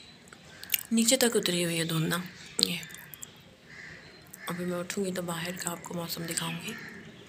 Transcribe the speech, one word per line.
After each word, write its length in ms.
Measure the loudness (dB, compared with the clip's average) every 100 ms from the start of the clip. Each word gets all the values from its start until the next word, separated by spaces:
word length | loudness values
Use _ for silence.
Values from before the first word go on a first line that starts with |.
| -20 -20 -20 -18 -18 -16 -2 -2 4
नीचे 260 | 4 6 6
तक 180 | 6 6
उतरी 260 | 4 4
हुई 140 | 4 2
है 120 | 2
धुंध 200 | 4 4
ना। 160 | 2 -2 -10 -4 2
ये 180 | 2 2 -6 -12 -12 -14 -14 -16 -20 -20 -18 -14 -14 -14 -16 -18 -18 -10 -6
अभी 160 | -2
मैं 140 | 0 0
उठूँगी 340 | 0 2 2
तो 100 | 2
बाहर 280 | 0 -2 -2
का 160 | -2 -2
आपको 240 | -2 -4
मौसम 320 | -4 -2 -4 -2
दिखाऊँगी। 480 | 0 0 -2 -6 -8 -10 -12 -14 -16